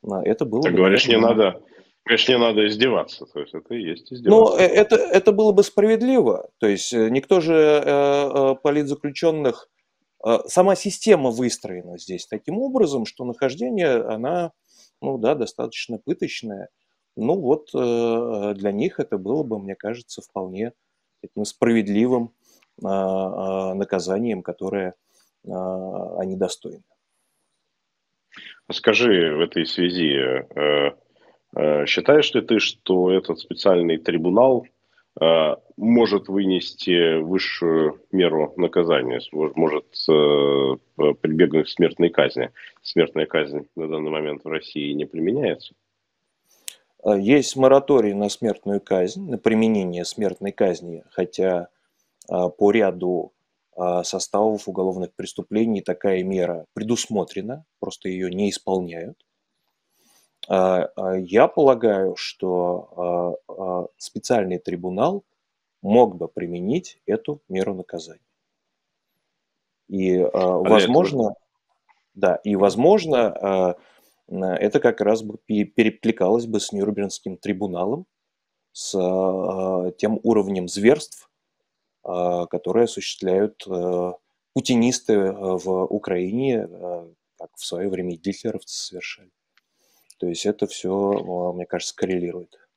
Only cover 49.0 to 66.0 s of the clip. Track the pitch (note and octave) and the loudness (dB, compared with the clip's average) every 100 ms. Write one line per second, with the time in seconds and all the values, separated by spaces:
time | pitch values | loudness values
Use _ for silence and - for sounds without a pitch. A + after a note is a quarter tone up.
49 | F#2 F#3 F#3+ A#2 - A2 A2+ G#2+ F#2 F2 | 0 -4 -8 -2 0 2 2 0 -2 -6
50 | E2+ - G2+ F2+ G2 - G2 F2 F2 E2 | -8 -4 -4 -4 -10 -2 -2 -2 -8 -16
51 | _ - F#2 - F#2+ F2+ F2 _ _ _ | _ -6 -6 -2 0 -2 -6 _ _ _
52 | _ _ - F2+ F2+ - G#2 A2 G2 F2+ | _ _ -8 -4 -4 2 2 4 0 -2
53 | F2+ F2 - _ _ _ _ - F2+ F2+ | -4 -4 -6 _ _ _ _ -6 -2 -2
54 | F2 F#2+ - G2+ A2 G#2+ - F#2+ F#2 F#2 | -4 -8 -4 0 0 0 -6 -4 -4 -4
55 | F2 - G2 - F#2 G#2+ A2+ G2+ F#2+ F2+ | -10 -10 -12 -12 -4 -2 0 -2 -4 -4
56 | G2+ F#2 F#2 F#2+ F2 E2+ D#2 - G#2+ A#2 | -2 -2 -2 -2 -2 -6 -10 -12 -4 -4
57 | - G#2+ F2 - G2+ C#3+ _ _ - - | -2 -4 -4 -8 -10 -12 _ _ -12 -10
58 | F#2+ F#2 F#2 F2+ G2+ - - F#2+ F2+ E2 | -10 -6 -6 -2 -4 -4 -4 -4 -4 -10
59 | F2+ D#3+ _ _ _ _ _ _ _ _ | -14 -16 _ _ _ _ _ _ _ _
60 | _ _ _ _ - G2 F#2 F#2 - - | _ _ _ _ -2 0 2 2 -2 -6
61 | F#2+ F#2 F2+ G#2 D3 - C#3 A#2+ A2+ G2 | -4 -4 0 2 4 4 4 4 2 2
62 | F#2+ - - - F#2+ F2+ F2 F2+ - F2 | -2 -4 -10 -6 -2 0 0 -4 -8 -8
63 | F2 F2 F2 - - F2+ F#2 F2+ E2+ _ | -4 -2 -2 -6 -12 -10 -6 -6 -8 _
64 | - A2 - A#2+ F#2+ F2+ - F2 F2+ F#2 | -14 -12 -2 -2 0 -6 -6 -8 -6 -2
65 | C#3+ G3 _ _ _ _ _ _ G2 A2+ | -2 -2 _ _ _ _ _ _ 2 4